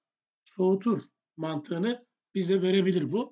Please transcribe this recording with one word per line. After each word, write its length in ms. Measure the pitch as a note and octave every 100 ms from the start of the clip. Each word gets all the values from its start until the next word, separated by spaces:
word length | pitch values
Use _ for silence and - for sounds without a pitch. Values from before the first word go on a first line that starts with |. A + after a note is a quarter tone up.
| _ _ _ _
soğutur 600 | - - F#3 G3 A#3 E3+ - _ _ -
mantığını 680 | D#3+ D3+ - E3+ G#3+ B3 _ _ _ F#3+
bize 260 | F3 F#3+
verebilir 500 | F#3 F#3+ F3+ F3 C3
bu. 180 | G3 B3+